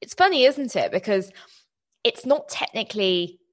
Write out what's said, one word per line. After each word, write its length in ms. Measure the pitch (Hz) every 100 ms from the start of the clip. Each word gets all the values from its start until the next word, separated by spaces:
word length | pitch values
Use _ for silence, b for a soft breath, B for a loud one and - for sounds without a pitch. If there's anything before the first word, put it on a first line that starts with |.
It's 120 | -
funny, 300 | - 381 330
isn't 320 | 254 285 262 175
it? 160 | 104
Because 400 | - 202 196 185 - b b b _ _ _
it's 220 | 233 - 254
not 240 | 294 -
technically 880 | - - - 214 214 190 180 175 - _